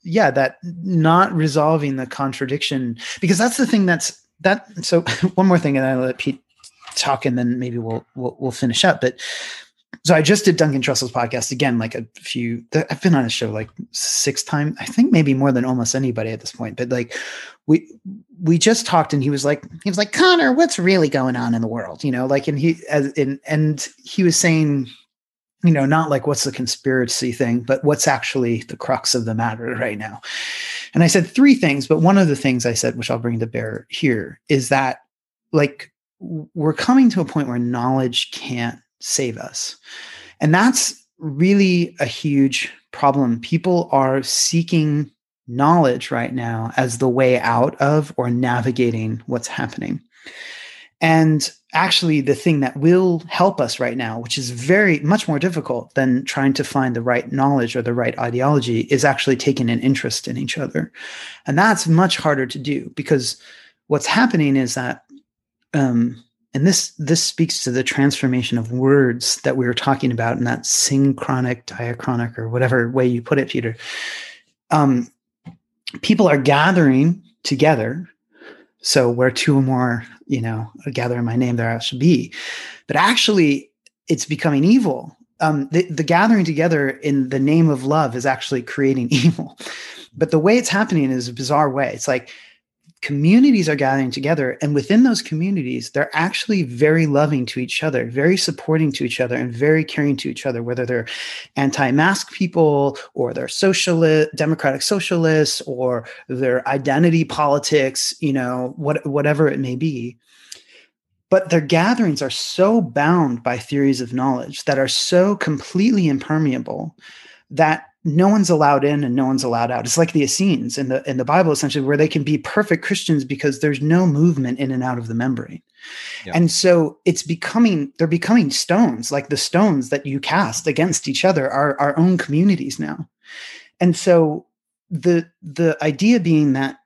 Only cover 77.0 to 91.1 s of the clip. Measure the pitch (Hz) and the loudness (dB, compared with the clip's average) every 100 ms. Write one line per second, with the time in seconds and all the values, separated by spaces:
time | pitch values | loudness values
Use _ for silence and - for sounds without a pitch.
77 | 160 175 _ _ - 135 151 135 113 147 | 2 0 _ _ -6 2 2 2 -2 -6
78 | 175 _ _ _ - - _ _ - 143 | -12 _ _ _ -20 -20 _ _ 0 2
79 | 120 120 127 120 - 139 131 127 127 117 | 2 2 0 2 2 2 2 0 0 -2
80 | 117 - - 131 113 110 110 - 147 127 | -8 -20 -6 -4 -4 -6 -8 -12 -8 -4
81 | 123 120 117 117 123 117 117 117 - 123 | -4 -2 -2 0 0 0 -2 -2 -6 0
82 | 156 135 - - - - - - - 147 | 4 4 0 -12 -12 -12 -14 -18 -4 0
83 | 196 240 - 202 151 139 - _ _ _ | 2 2 2 4 2 0 -6 _ _ _
84 | - 160 - 151 165 139 165 254 202 127 | -4 -4 -4 -2 0 2 4 4 2 -4
85 | 165 _ _ _ 160 151 139 165 180 156 | -10 _ _ _ 0 0 0 -2 -2 -4
86 | 151 170 220 220 170 151 165 156 135 135 | 0 2 4 4 2 0 0 2 0 -2
87 | 147 139 127 135 135 165 165 135 135 156 | -2 0 0 0 2 4 4 2 0 0
88 | 143 120 135 127 - 131 120 - 135 131 | 0 -2 -2 -2 -4 -6 -4 -2 0 0
89 | 120 139 165 - - - - - - - | 0 2 2 2 -10 -14 -16 -14 -16 -20
90 | - - 156 160 175 240 240 202 226 170 | -20 -4 0 2 4 2 0 -2 0 0
91 | 135 | 0